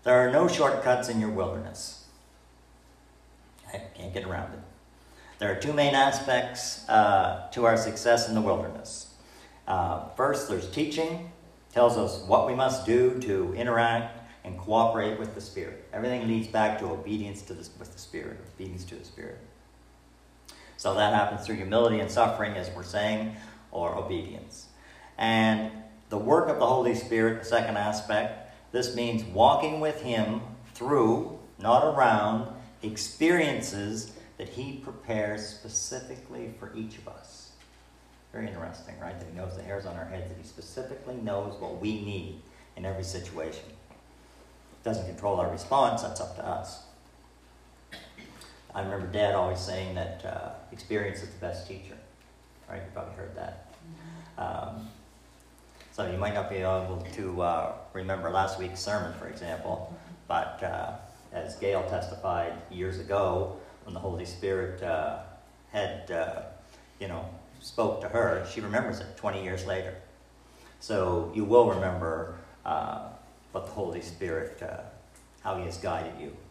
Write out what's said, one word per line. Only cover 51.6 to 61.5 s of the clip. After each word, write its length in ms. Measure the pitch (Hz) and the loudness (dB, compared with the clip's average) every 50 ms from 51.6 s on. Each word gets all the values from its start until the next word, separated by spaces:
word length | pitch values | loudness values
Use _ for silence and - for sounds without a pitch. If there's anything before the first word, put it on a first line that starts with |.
| - | -10
teacher, 300 | - 95 95 - - - - - - - _ - - - _ - _ - - - - | -12 -14 -14 -14 -16 -18 -18 -20 -20 -20 _ -20 -20 -20 _ -20 _ -20 -20 -16 -14
right? 120 | 90 92 | -12 -12
You 100 | 90 90 - | -12 -10 -10
probably 200 | - - - - | -10 -10 -10 -12
heard 220 | 95 95 95 87 | -12 -12 -12 -10
that. 320 | - - - - - - - - - 160 - - - 165 165 - - - - - | -10 -10 -10 -12 -14 -18 -20 -20 -20 -20 -20 -18 -18 -16 -16 -16 -16 -18 -16 -10
Um, 500 | - - - - - - - 110 110 107 107 - - - - - - - - - - - - - - - - - - - - | -8 -6 -6 -6 -6 -8 -8 -10 -10 -12 -14 -16 -20 -20 -20 -20 -20 -20 -20 -20 -20 -20 -20 -20 -20 -20 -20 -20 -20 -20 -12
so 180 | - - 98 90 | -6 -4 -4 -2
you 80 | 90 | -2
might 160 | 92 101 104 104 | -2 -2 0 0
not 160 | 101 92 95 | -2 -2 -2
be 60 | 98 | -4
able 480 | 95 92 92 95 92 92 92 92 90 87 87 - | -2 0 0 0 0 0 -4 -6 -6 -8 -8 -8
to, 280 | - 98 92 90 90 | -6 -6 -4 -2 0
uh, 320 | 87 87 85 80 - - - - - - - | 0 0 0 0 -2 -4 -6 -8 -14 -12 -10
remember 360 | 95 92 98 95 92 82 82 | -8 -4 -4 -4 -2 -2 0
last 280 | 90 95 95 95 - | 0 0 0 0 -2
week's 220 | - 92 87 87 - | -4 -6 -6 -6 -6
sermon, 340 | - 101 104 98 87 82 82 - | -4 -2 -2 -2 -2 -4 -8 -10
for 80 | 85 | -10
example, 640 | 82 - - 90 85 80 - - 90 92 90 92 - - - - - - - - | -12 -10 -10 -8 -8 -8 -6 -4 -6 -6 -6 -6 -12 -14 -16 -16 -18 -20 -18 -6
but, 360 | - 87 82 - - - - 95 | -2 0 0 0 -2 -6 -6 -6
uh, 300 | 87 82 80 80 82 - - - - - - - - - | -4 -4 -4 -4 -6 -8 -10 -14 -18 -20 -20 -20 -10 -10
as 220 | 82 78 76 | -8 -8 -8